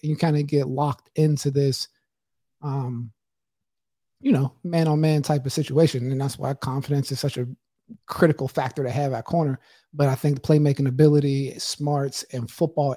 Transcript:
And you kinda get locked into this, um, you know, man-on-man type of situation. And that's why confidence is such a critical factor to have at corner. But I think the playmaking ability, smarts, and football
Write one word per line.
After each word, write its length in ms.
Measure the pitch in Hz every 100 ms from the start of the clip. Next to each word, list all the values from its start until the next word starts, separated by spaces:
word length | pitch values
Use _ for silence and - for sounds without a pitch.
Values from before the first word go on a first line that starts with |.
And 80 | 151
you 60 | 151
kinda 280 | 165 147
get 240 | 147 147 131
locked 420 | 131 147 123 _ -
into 340 | 156 143 143
this, 380 | 139 139 123 - _ _ _ _ _ _ _
um, 500 | 147 135 127 120 117 _ _ _ _ _ _ _ _ _ _ _
you 100 | 262
know, 220 | 147 135 _
man-on-man 600 | 175 170 160 151 156 151
type 220 | 139 147 135
of 80 |
situation. 580 | - 143 139 165 131 127
And 100 | 135
that's 160 | 135 -
why 160 | 139
confidence 580 | 139 131 135 139 143 135
is 80 | 131
such 180 | 143 127
a 100 | 123 - _ _ - - -
critical 420 | - 170 147 131
factor 360 | - 131 -
to 60 | 131
have 240 | 143 139
at 120 | 117 -
corner. 340 | 170 147 131 _ _ _
But 140 | 147 143
I 80 | 131
think 200 | 147 135
the 60 |
playmaking 460 | - 151 147 139 135
ability, 680 | 127 151 147 143 139 135 -
smarts, 640 | - - 147 143 139 - -
and 160 | 127 117
football 460 | - 160 156 143